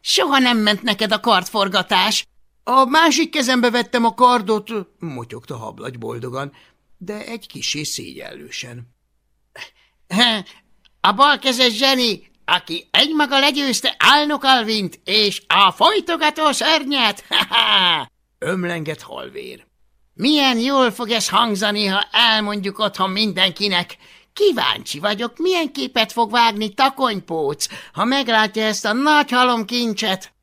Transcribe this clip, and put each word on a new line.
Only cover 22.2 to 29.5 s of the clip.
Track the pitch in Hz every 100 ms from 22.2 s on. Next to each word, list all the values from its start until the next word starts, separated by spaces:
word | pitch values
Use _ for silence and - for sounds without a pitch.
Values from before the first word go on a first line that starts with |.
| 233 220 208 208 196 196
otthon | 208 196 190
mindenkinek. | 190 220 175 190 165 202 180 175 - - - _
Kíváncsi | - 403 269 - - - 147
vagyok, | 190 208 240 -
milyen | 339 370 311
képet | - 262 - 220
fog | - 233
vágni | 240 233 208 214
Takonypóc, | 202 269 269 262 202 - 165 143 151 - - -
ha | -
meglátja | 220 269 247 226 214 214
ezt | 220 208
a | 214
nagy | 220 294 302 285
halomkincset. | 247 254